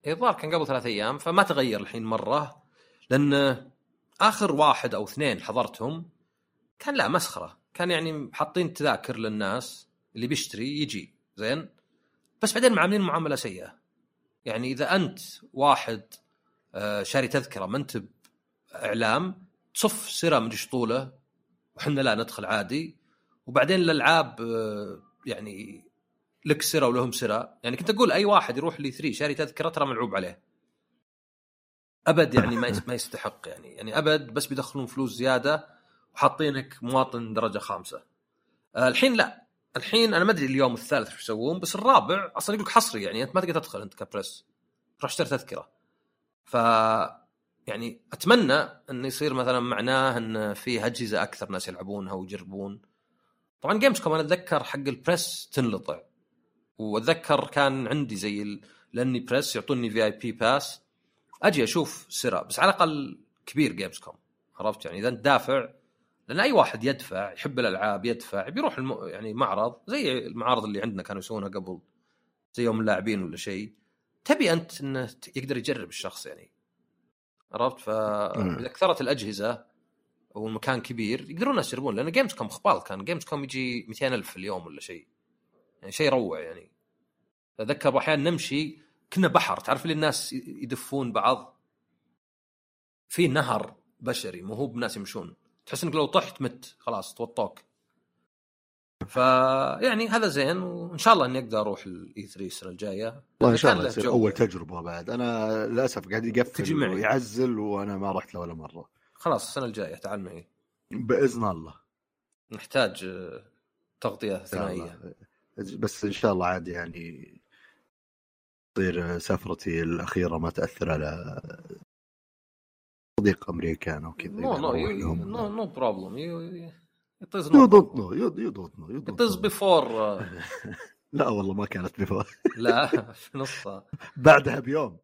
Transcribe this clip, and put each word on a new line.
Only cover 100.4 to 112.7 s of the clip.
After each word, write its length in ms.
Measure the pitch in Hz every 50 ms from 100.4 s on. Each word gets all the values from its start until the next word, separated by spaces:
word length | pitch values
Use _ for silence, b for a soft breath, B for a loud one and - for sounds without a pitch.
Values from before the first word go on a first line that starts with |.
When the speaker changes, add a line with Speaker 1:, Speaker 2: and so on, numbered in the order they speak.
| 135 139 175 185
Speaker 1:
وإن 400 | 185 180 175 175 170 175 175 151
شاء 160 | - 226 226
الله 120 | 180 135
إني 120 | 127 127 131
أقدر 220 | 127 110 113 107
أروح 260 | 107 104 98 - -
ال 300 | 98 90 87 95 - -
إي 100 | 110 98
ثري 200 | - - 90 98
السنة 240 | 90 - - - 92
الجاية. 520 | 90 87 104 104 95 101 110 113 117 139 _ _ _ _
Speaker 2:
والله 120 | 113 123
إن 40 | 117
شاء 140 | 113 - 135
Speaker 1:
كان 80 | 107 90
Speaker 2:
الله 40 |
Speaker 1:
له 80 | - -
Speaker 2:
يصير 140 | 107 110 104
Speaker 1:
جو. 60 | 123
Speaker 2:
أول 220 | 123 123 110 104
تجربة 480 | 95 - 117 101 95 90 82 76 90 85
بعد. 300 | 82 87 85 85 85 98
أنا 560 | 117 120 123 120 117 113 110 110 110 110 107
للأسف 420 | - 117 120 135 127 - 104 92 90
قاعد 160 | 101 113 117
يقفل 280 | 117 107 123 123 -
Speaker 1:
تجي 220 | - - 98 101 160
معي. 200 | 151 139 98 95
Speaker 2:
ويعزل، 640 | 95 107 107 123 135 123 107 104 120 131 123 117 107
وأنا 400 | 104 104 101 98 101 104 101 95
ما 140 | 98 98
رحت 220 | 95 95 - - -
له 60 | 87
ولا 140 | 87 85 82
مرة. 360 | 80 78 78 - 85 - _ _ _ _ _ _
Speaker 1:
خلاص، 340 | _ - 170 139 104 - -
السنة 160 | - 139 131
الجاية 300 | 117 104 110 98 78 82
تعال 260 | - - 98 104 101
معي. 280 | 92 87 82 85 85 _ _ _ _ _ _ _ _ _
Speaker 2:
بإذن 540 | - 117 120 110 123 127 139 127 117 117 113
الله. 300 | 101 87 80 80 76 - _ _ _ _ _ _ _ _ _ _ _ _ _ _ _
Speaker 1:
نحتاج، 520 | 110 98 - -